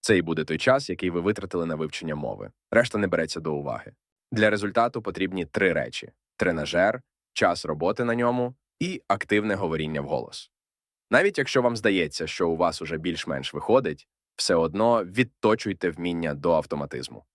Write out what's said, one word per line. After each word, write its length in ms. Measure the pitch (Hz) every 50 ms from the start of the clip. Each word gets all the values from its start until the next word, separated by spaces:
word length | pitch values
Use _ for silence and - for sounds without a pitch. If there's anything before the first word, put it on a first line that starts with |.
Це 160 | - - 110 90
і 40 |
буде 220 | 85 80 82 78 78
той 140 | 73 80 78
час, 320 | - - 127 139 139 -
який 200 | 90 - - 92
ви 120 | - 87
витратили 440 | 85 98 107 104 95 90 - 90 85
на 100 | 82 80
вивчення 400 | 78 80 76 - - - 80 76
мови. 360 | 73 73 58 50 50 50 50 _ _ _ _
Решта 260 | - 113 117 - - 107
не 100 | 101 92
береться 320 | 87 82 80 78 - 85
до 160 | 80 80 76
уваги. 360 | 71 71 67 60 55 - - - _ _ _ _ _ _ _
Для 180 | - 113 107 107
результату 520 | 104 104 101 104 92 117 117 123 - 120
потрібні 440 | 110 104 87 - 95 92 92 92 85
три 280 | - _ - 98 92 82
речі: 380 | 76 67 58 - - - - _ _ _ _ _ _
тренажер, 640 | - 90 85 80 76 - 85 87 92 104 117 127 _ _ _ _ _ _ _
час 320 | - 120 92 87 90 -
роботи 380 | 76 78 76 80 90 - - 123
на 120 | 120 117
ньому 400 | 120 120 120 123 123 123 123 127 _ _ _ _ _
і 220 | 170 180 185 - _ _
активне 480 | 98 95 - - 104 104 104 110 101
говоріння 460 | 95 98 85 80 78 78 78 78 73
вголос. 500 | 71 69 73 65 - - - - - _ _ _ _ _ _ _ _ _ _ _ _ _
Навіть 260 | - 131 175 202 196 -
якщо 240 | 135 - - 135
вам 160 | 123 123 117 110
здається, 500 | 98 113 101 92 85 76 - - 82 80
що 220 | - - 90 85
у 80 | 82 80
вас 240 | 87 85 80 -
уже 160 | 85 76 82 80
більш-менш 560 | 80 87 82 80 - - 78 67 69 - -
виходить, 540 | 73 - - 107 131 135 87 76 139 - _ _ _ _ _ _
все 200 | - - - 95
одно 480 | 82 82 80 78 98 110 117 120 113 98
відточуйте 840 | 90 92 113 127 117 _ _ - 110 107 113 - 107 98 - - 87
вміння 440 | 80 85 87 87 85 85 82 78 73
до 200 | 73 73 87 85
автоматизму. 720 | 78 76 - - 76 71 71 - 64 64 - 58 55 _ _ _